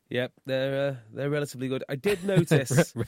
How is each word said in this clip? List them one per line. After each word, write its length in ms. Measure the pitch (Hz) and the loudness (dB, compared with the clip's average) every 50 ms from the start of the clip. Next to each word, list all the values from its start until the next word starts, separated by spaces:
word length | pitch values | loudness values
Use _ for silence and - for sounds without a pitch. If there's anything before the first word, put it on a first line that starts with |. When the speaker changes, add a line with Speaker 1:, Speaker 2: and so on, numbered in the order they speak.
| _ - | _ -8
Speaker 1:
Yep, 240 | - 123 123 123 _ _ - | -6 -6 -6 -6 _ _ -8
they're, 440 | - 131 131 131 135 139 135 139 139 | -4 -2 -2 -2 -2 -2 -2 -2 -2
uh, 40 | 135 123 113 110 110 | -4 -6 -12 -14 -10
they're 160 | 117 135 143 | -6 -4 -2
relatively 360 | 147 147 143 139 - 123 127 131 | -2 -2 -2 -4 -6 -6 -4 -4
good. 160 | 131 127 - - | -4 -4 -4 -6
I 60 | 143 | -6
did 280 | 139 - 202 208 180 175 | -2 0 0 0 0 0
Speaker 2:
<laughs> 0 | |
Speaker 1:
notice 720 | 196 196 185 175 - 165 147 135 - 131 139 160 - - | 2 4 4 4 6 4 4 4 4 4 4 4 2 2
Speaker 2:
Re-, 80 | 117 117 | -4 0